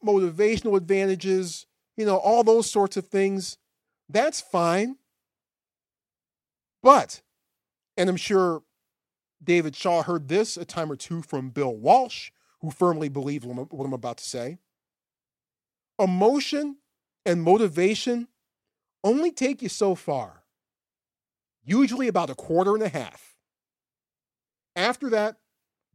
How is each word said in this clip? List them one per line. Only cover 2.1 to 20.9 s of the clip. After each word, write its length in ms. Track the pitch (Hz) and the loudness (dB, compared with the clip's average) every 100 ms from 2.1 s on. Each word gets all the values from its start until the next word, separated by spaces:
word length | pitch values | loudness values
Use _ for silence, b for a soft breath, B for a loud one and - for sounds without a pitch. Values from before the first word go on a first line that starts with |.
| 185 | 2
all 260 | 202 233 | 4 4
those 260 | 220 226 214 | 6 6 4
sorts 280 | 208 196 196 | 0 0 -2
of 100 | 185 | -4
things, 500 | 196 196 196 180 - _ _ _ _ - | 0 0 -2 -8 -14 _ _ _ _ -4
that's 320 | 202 294 - | 0 0 -2
fine. 560 | - 180 170 180 233 269 _ _ _ _ _ _ _ _ _ _ _ _ _ _ _ _ _ _ | -4 0 2 2 -2 -6 _ _ _ _ _ _ _ _ _ _ _ _ _ _ _ _ _ _
But, 380 | 254 269 120 - _ _ _ _ _ _ _ - | 6 6 4 -8 _ _ _ _ _ _ _ -2
and 140 | 185 | -2
I'm 80 | 180 | -2
sure 460 | - 196 180 156 _ _ _ _ _ _ _ _ | 0 2 2 -2 _ _ _ _ _ _ _ _
David 340 | 147 175 156 135 | 0 0 0 -4
Shaw 280 | 185 170 | 0 0
heard 240 | 151 170 139 | 0 -4 -2
this 300 | 185 214 175 | -2 -2 -6
a 80 | 175 | -10
time 260 | 175 160 | -8 -8
or 40 | 139 | -8
two 240 | - 170 | -8 -10
from 300 | 156 143 131 | -6 -8 -6
Bill 220 | 131 135 | -4 -4
Walsh, 580 | 110 127 226 254 - - _ _ _ | -2 4 4 4 -8 -16 _ _ _
who 100 | 160 | -8
firmly 380 | - 180 160 151 | 0 2 2 -4
believed 360 | 139 139 143 120 | -6 -6 -8 -8
what 120 | 123 | -12
I'm, 80 | - | -12
what 200 | - 139 | -10 -8
I'm 80 | |
about 240 | 127 120 117 | -8 -10 -12
to 60 | |
say. 360 | - 123 123 180 _ _ _ _ _ _ _ _ _ _ _ _ _ - | -10 -8 -8 -12 _ _ _ _ _ _ _ _ _ _ _ _ _ -2
Emotion 800 | 190 180 214 277 - 294 294 277 _ _ _ _ - | 0 2 2 2 -2 -4 -6 -10 _ _ _ _ -2
and 160 | 175 | 0
motivation 840 | 165 208 208 151 185 220 254 240 233 _ _ _ _ _ _ _ | 4 4 4 2 0 0 -2 -4 -6 _ _ _ _ _ _ _
only 280 | 202 262 339 | 0 0 0
take 300 | - 262 285 | -2 -4 -4
you 80 | 208 | -6
so 240 | - 196 | -2 -2
far, 500 | 175 - 139 101 - _ _ _ _ _ | -2 -4 -6 -6 -14 _ _ _ _ _